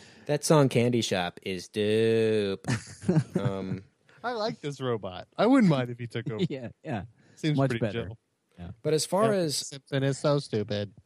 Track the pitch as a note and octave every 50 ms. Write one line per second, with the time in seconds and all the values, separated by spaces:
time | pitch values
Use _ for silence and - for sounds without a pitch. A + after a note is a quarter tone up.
0 | - - - - - - D3 D3 - - E3+ D3+ C#3 B2+ - B2 A#2 B2 A#2+ A#2
1 | G#2 - G#2+ F#2 F2 F2 - - - G2+ F#2+ F2+ E2+ - - G#2+ G#2 G#2 G#2+ A2
2 | A2+ A2+ A2+ A2+ A2 A2 A2 G#2+ G2+ G2 F#2+ - - - B2+ A2 - - - -
3 | - - F3+ D#3 B2 - - F3+ G2 G2 G2 G2 F#2+ F#2 F#2 F#2+ F#2+ _ _ _
4 | _ _ _ - - A#3+ B3 A3 G#3 A3 D3+ - - D3 C#3 C3+ C3+ B2+ A#2 G#2
5 | F#2 F#2+ F2+ F2+ - - _ - F#3 A#3 C4+ C4+ A3 F3+ D3+ C3 B2 A#2+ A#2+ A#2+
6 | B2 A#2 - A#2+ A2 - A2+ G3+ F#3 - D#3 C3 - G2 - _ - D#3 B2+ G2+
7 | - - _ _ _ _ _ - - D#3 D3 C3+ C#3 C3 A#2+ A2+ B2 G#2 G2 A#2
8 | A2+ A2+ A2+ - _ _ _ _ _ _ _ F2 F2 E2+ - - - D3+ D#3 D3+
9 | - - F3+ F#3+ A3 A3+ G#3 F#3+ E3+ D3+ C3+ - - - C#3+ C3+ - _ C#3+ C3+
10 | C3+ C#3 C3+ - - D3+ C#3+ D3 - - - G#2+ G#2 - G#2 G#2 G#2 - - -
11 | -